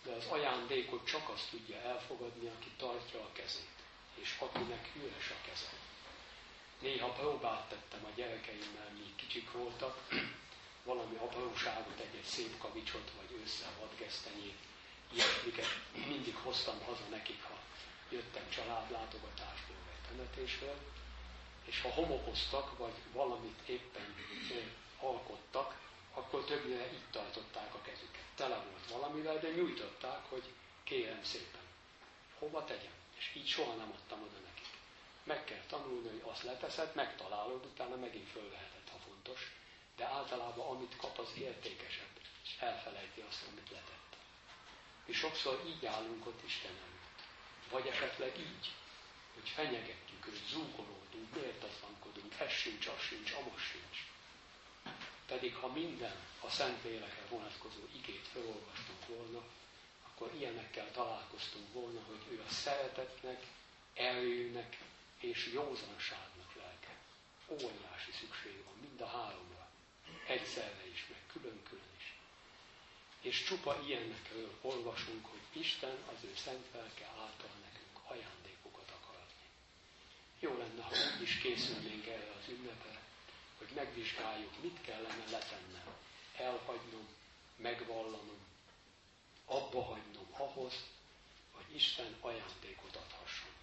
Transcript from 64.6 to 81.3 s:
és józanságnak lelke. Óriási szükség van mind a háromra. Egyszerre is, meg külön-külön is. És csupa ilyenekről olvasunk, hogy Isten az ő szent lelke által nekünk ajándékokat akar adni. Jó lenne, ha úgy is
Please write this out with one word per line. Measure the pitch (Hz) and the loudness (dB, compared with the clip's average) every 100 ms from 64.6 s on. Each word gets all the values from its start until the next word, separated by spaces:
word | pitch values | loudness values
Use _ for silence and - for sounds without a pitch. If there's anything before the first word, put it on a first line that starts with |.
| 117 - - - - - | -2 -6 -10 -12 -16 -2
és | - - - | 2 2 4
józanságnak | 135 147 127 - - - - - - - - | 4 4 2 -2 -2 -2 -2 -6 -10 -12 -10
lelke. | - - - - - - - - - | -10 -10 -10 -12 -14 -18 -20 -18 -4
Óriási | 151 120 104 - - - | 0 0 -2 -8 -6 -6
szükség | - 113 - 107 98 98 | -4 -4 -4 -6 -8 -10
van | 104 | -10
mind | 143 - | -10 -4
a | 117 | -2
háromra. | 123 110 90 90 - - - - - - 165 - | 0 -2 -4 -8 -12 -14 -16 -20 -18 -12 -8 2
Egyszerre | 131 - - - - 123 | 2 4 0 0 -2 -6
is, | - - | -4 -6
meg | - - | -8 -8
külön-külön | - 123 110 - 98 - 90 | -6 -4 -6 -10 -12 -12 -10
is. | - - - - - - - - - - - - | -10 -10 -14 -16 -16 -16 -16 -16 -16 -16 -16 -2
És | 131 131 | 4 4
csupa | - 185 - 143 139 | 6 4 6 4 6
ilyenekről | 127 113 113 - 113 110 101 | 2 2 -2 -4 -4 -4 0
olvasunk, | 131 127 117 113 - 113 110 | 0 2 2 0 0 -2 -6
hogy | - - 156 | -10 -6 0
Isten | 165 - 131 131 - 117 | 4 4 2 -2 -4 -6
az | |
ő | 101 98 | -4 -4
szent | - 131 123 | -2 -2 -4
lelke | 120 110 - - | -8 -6 -8 -8
által | 107 110 107 107 - | -6 -6 -6 -10 -10
nekünk | 101 - - - - | -12 -12 -12 -14 -6
ajándékokat | 120 110 - - - - - - - | -6 -6 -10 -12 -12 -12 -12 -10 -10
akar | - - | -10 -12
adni. | - - - - - - - - - - - - | -12 -16 -16 -18 -20 -20 -18 -18 -16 -16 -18 0
Jó | 165 123 | 2 2
lenne, | 117 113 | 0 -2
ha | 110 - 143 107 | 2 6 6 4
úgy | |
is | 117 | 4